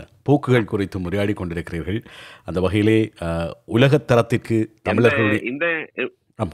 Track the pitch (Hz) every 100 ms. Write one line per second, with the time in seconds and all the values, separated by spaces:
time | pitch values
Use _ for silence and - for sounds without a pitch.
0 | - _ - 143 127 127 101 104 98 101
1 | 87 101 101 98 90 82 82 85 78 101
2 | - - - - - 85 90 107 107 110
3 | 110 - 85 82 85 - - 110 135 151
4 | - 120 117 117 - 113 110 _ - 107
5 | 117 113 110 107 117 139 170 165 143 -
6 | 127 _ _ - 87